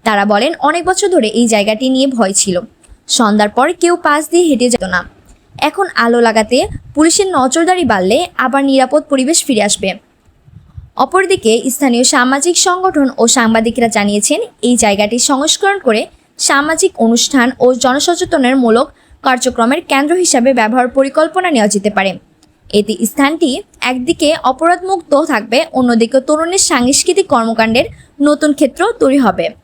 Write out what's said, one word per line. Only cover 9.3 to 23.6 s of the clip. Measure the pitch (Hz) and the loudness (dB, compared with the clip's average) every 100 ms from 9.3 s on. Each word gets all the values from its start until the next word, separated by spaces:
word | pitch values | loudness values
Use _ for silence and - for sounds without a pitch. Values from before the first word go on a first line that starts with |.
| 330 | -2
ফিরে | - 226 | 0 0
আসবে। | 202 - 190 180 _ _ _ _ _ - - - - - | 0 -2 -6 -8 _ _ _ _ _ -20 -20 -20 -18 -4
অপরদিকে | 262 370 370 370 320 233 262 | 0 0 0 0 2 0 -2
স্থানীয় | - 277 240 | -2 0 2
সামাজিক | 254 285 247 277 349 330 | 2 2 0 0 0 0
সংগঠন | 370 359 370 320 269 - | 0 0 0 0 -2 0
ও | 233 | 0
সাংবাদিকরা | 262 226 226 226 226 233 | 2 2 2 0 0 0
জানিয়েছেন, | 214 202 208 - 302 453 _ | 0 0 -2 -2 -4 -4 _
এই | 240 247 | 0 2
জায়গাটি | 214 202 208 240 | 0 0 -2 -2
সংস্করণ | - 269 302 - 392 403 | 0 0 0 0 0 0
করে | 262 214 311 _ _ - | 0 -2 -4 _ _ -8
সামাজিক | - 285 294 320 370 - | -2 0 0 0 -2 0
অনুষ্ঠান | 226 233 - 277 240 247 | 0 2 0 0 0 2
ও | 247 | 0
জনসচেতনের | 254 254 269 294 349 370 330 247 269 | 2 0 0 0 -2 -2 0 2 2
মূলক | 240 226 - _ _ _ | 2 2 0 _ _ _
কার্যক্রমের | - 254 254 240 233 294 | -2 -2 -2 -2 0 -2
কেন্দ্র | - 277 294 | -2 -2 0
হিসাবে | 359 349 269 240 | 0 0 2 2
ব্যবহার | 254 220 247 247 | 2 0 0 0
পরিকল্পনা | 262 269 285 320 370 370 | 0 0 0 0 0 -2
নেওয়া | 269 202 | 0 0
যেতে | 202 208 | 0 -2
পারে। | 208 190 180 _ _ _ _ _ | -2 -4 -6 _ _ _ _ _
এতে | 208 208 220 220 | -2 -2 -4 -4
স্থানটি | - 277 320 320 285 | 0 -2 0 -2 -2